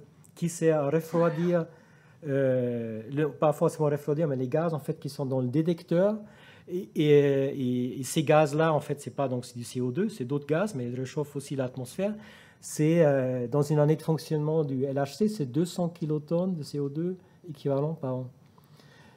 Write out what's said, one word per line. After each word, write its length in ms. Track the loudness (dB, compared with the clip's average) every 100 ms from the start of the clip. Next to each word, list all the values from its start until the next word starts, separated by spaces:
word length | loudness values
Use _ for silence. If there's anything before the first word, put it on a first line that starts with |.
| -8 -20 -20
qui 140 | -6 -4
servent 380 | 0 2 4 2
à 40 |
refroidir, 760 | 0 0 2 2 2 2 0 -2 -10 -20 -20 -20 -12 -2
euh, 760 | 0 2 2 0 -2 -6 -8 -6
le, 160 | -2 -2
pas 240 | 2 0
forcément 380 | 4 0 2 0
refroidir, 380 | 0 -2 -2 0
mais 80 | -2
les 120 | -2
gaz 240 | 0 0
en 60 | -4
fait 200 | -4 -6
qui 120 | -8
sont 160 | -6 -4
dans 140 | -2
le 80 | 0
détecteur. 680 | 0 0 -2 0 2 2 0 -8 -20 -20 -20 -10
Et, 200 | -8 -6 2
et, 120 | 6
et, 920 | 8 8 4 0 -2 0 0 -2 -4
et 20 |
ces 220 | -4 0
gaz-là, 480 | 4 6 6 4 2
en 80 | 2
fait, 200 | -2 -8
c'est 140 | -8
pas 140 | -4 -2
donc, 160 | -2
c'est 120 | -6 -10
du 60 |
C 180 | -8 -4
O 120 | -4
deux, 160 | -2 -4
c'est 160 | -4
d'autres 240 | -4 -4 -2
gaz, 260 | 0 0
mais 120 | -4 -6
ils 120 | -6
réchauffent 380 | -6 -6 -6 -8
aussi 180 | -6
l'atmosphère. 580 | -4 -4 -6 -10 -4 -4 -6 -12 -20 -20 -20
C'est, 440 | -8 0 4 6
euh, 420 | 6 4 0 -2 0
dans 160 | 0
une 160 | 2 4
année 160 | 4
de 80 | 2
fonctionnement 640 | 0 -2 -2 -2 0 0
du 180 | 0 0
L 140 | -2 -2
H 200 | -2 0
C, 120 | -2
c'est 180 | 0 -2
deux 180 | 0
cents 240 | 0 0 -4
kilotonnes 680 | -2 -4 -4 -2 -2 0 -4
de 80 |
C 160 | -6 -4
O 80 | -4
deux 280 | -4 -4 -6 -12 _ -16
équivalent 460 | -6 -2 0 0
par 220 | -2 -4 -6
an. 140 | -6 -14 -20 _ -20 -20 -20 -20 -20